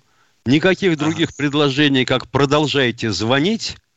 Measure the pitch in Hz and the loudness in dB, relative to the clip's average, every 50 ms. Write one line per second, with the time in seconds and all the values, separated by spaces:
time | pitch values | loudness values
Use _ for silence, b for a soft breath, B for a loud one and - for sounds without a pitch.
0 | _ _ _ _ _ _ _ _ - 117 131 156 165 190 180 - 202 185 160 143 | _ _ _ _ _ _ _ _ -2 0 2 2 2 2 0 2 0 0 0 0
1 | 151 156 160 156 160 - - - 147 147 135 151 147 143 127 139 151 143 139 131 | -2 -4 -2 -2 -4 -4 -4 -4 -4 -2 0 0 0 0 2 2 2 2 2 2
2 | 127 - 131 123 - - - 135 143 135 143 151 156 135 - 143 131 120 117 120 | 0 0 -2 -4 -4 -2 0 0 2 2 2 2 0 0 0 0 0 0 -2 -2
3 | 120 113 98 85 107 113 131 139 151 196 226 208 - - - - _ _ _ | -4 -4 -4 -2 -2 0 0 0 0 0 -2 -4 -6 -10 -12 -14 _ _ _